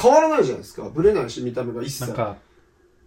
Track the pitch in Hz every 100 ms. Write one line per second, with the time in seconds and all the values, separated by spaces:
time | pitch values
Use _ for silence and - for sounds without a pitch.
0 | 240 311 311 302 147 104 101 - 101 143
1 | 190 202 127 127 123 120 120 117 127 139
2 | 120 110 107 98 _ _ _ _ _ _